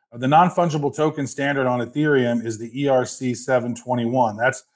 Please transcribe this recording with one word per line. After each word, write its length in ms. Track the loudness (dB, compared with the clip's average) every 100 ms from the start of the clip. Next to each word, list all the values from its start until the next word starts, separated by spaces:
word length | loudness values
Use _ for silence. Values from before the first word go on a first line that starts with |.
| _ -6
the 100 | 2
non-fungible 680 | 6 6 2 0 0 -2 0
token 320 | -2 -2 -6
standard 400 | -4 -2 0 0
on 180 | 0 -2
Ethereum 600 | -2 2 4 2 0 -4
is 120 | -8
the 140 | -8
E 140 | -4 2
R 180 | 2 2
C 300 | -4 -4 -4
seven 400 | 0 0 0 -6
twenty-one. 640 | -4 -2 0 2 0 0
That's, 260 | -2 -2 -8